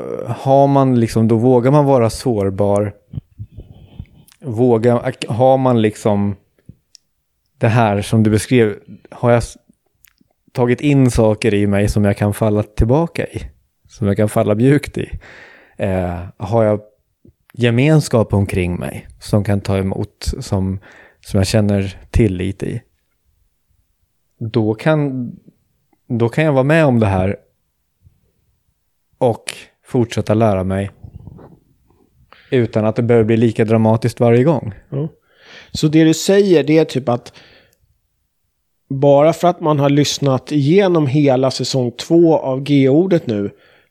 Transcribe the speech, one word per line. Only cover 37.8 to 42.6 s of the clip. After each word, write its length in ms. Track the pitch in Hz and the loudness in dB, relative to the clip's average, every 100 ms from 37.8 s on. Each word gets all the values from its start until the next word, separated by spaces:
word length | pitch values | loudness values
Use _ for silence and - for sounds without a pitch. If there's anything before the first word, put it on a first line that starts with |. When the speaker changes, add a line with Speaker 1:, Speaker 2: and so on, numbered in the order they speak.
| _ _ _ _ _ _ _ _ _ _ - | _ _ _ _ _ _ _ _ _ _ -12
Speaker 2:
bara 440 | 139 143 143 156 | 0 4 4 4
för 140 | 160 175 | 2 0
att 140 | 175 | 0
man 180 | 165 151 | 0 0
har 100 | 143 | 2
lyssnat 600 | 143 139 - 139 131 - | 2 0 -2 -2 -2 -2
igenom 560 | 147 139 190 196 170 147 | -2 2 2 2 2 0
hela 440 | 147 143 127 131 | 2 2 2 0
säsong 400 | - 127 135 120 | -2 -4 -4 -4
två 460 | - - 170 170 151 | -6 0 2 4 2
av 240 | 135 131 | -2 -6